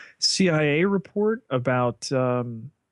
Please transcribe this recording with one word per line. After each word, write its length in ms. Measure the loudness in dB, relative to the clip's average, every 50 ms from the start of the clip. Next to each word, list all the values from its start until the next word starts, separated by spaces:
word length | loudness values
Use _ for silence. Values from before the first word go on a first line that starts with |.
| -20 -20 -8 -4
C 320 | -2 -2 2 2 2 2
I 120 | 2 2 2
A 220 | 2 2 2 2
report 580 | 2 0 -2 -4 -4 -4 -2 -2 0 -2 -2 -4 -4
about, 600 | -4 -2 0 0 0 2 2 0 -2 -4 -6 -4 -2
um, 580 | 0 0 0 0 -2 -2 -4 -8 -12 -14 -16 -20 _ _ _